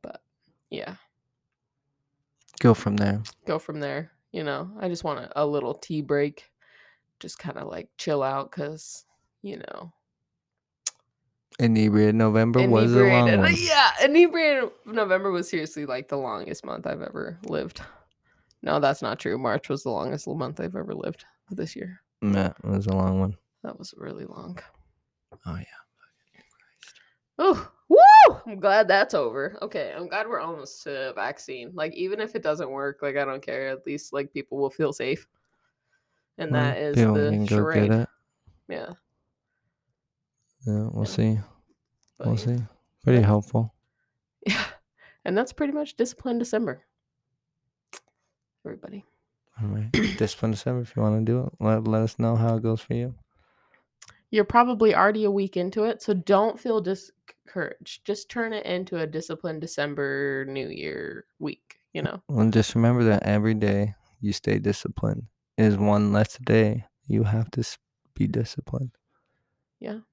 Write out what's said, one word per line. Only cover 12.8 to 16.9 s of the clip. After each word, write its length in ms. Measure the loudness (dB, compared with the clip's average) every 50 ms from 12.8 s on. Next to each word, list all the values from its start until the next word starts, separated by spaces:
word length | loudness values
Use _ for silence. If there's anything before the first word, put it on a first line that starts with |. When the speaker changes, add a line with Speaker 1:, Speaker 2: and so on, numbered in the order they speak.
| 6 6 6
Speaker 2:
a 60 | 6 6
long 240 | 6 6 6 4
Speaker 1:
Inebriated, 120 | 4 4 4
Speaker 2:
one. 160 | 4 4 2
Speaker 1:
yeah, 340 | 2 0 2 4 4 4 4 4 4 2
Inebriated 680 | 6 8 8 6 6 4 2 2 2 2 0 -2 -4 -8 _ _
November 460 | -6 -2 -2 0 2 0 0 0 -2
was 180 | -2 -2 -4 -4
seriously, 360 | -4 -6 -6 -6 -8 -10 -8
like, 220 | -6 -6 -8 -6
the 100 | _ -6
longest 480 | -6 -4 -6 -6 -8 -8 -10 -10 -10 -10
month 220 | -10 -10 -8 -6
I've 140 | -8